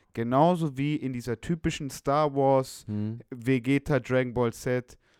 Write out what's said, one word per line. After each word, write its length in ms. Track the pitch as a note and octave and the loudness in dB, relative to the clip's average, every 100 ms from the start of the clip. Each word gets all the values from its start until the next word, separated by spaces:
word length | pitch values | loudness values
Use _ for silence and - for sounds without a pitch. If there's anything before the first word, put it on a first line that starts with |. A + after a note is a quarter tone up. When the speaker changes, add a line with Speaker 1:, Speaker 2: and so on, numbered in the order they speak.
| _ | _
Speaker 1:
Genauso 640 | - A#2 B2+ E3 F3+ D#3+ C3 | -6 0 4 4 4 -2 -2
wie 180 | C#3+ D3+ | -2 -2
in 180 | C3 | -4
dieser 260 | B2 A#2+ A2+ | -6 -6 -6
typischen 480 | - E3+ E3 - C#3+ | -4 -2 -2 -4 -8
Star 440 | - - C#3+ D3+ C#3 | -6 0 2 2 2
Wars, 500 | C3+ C3+ C3 - - | 4 4 2 -8 -8
Speaker 2:
Mhm. 320 | G#2 G#2+ A#2 - | -4 -4 -6 -12
Speaker 1:
Vegeta, 720 | B2 A#2 C3 A#2 C#3 C#3 C#3 | -6 0 2 2 0 2 -2
Dragon 340 | A2+ B2+ B2+ | 2 0 0
Ball 200 | A#2 A#2+ | 0 -2
Z, 440 | - C3 B2+ - - _ | -2 -2 -2 -4 -18 _